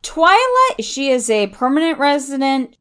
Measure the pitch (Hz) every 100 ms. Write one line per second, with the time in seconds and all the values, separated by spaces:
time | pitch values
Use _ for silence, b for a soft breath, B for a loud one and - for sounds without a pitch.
0 | - 311 330 403 508 508 523 - 214 262
1 | 277 254 233 214 196 - 247 285 330 302
2 | 285 285 277 277 269 269 254 _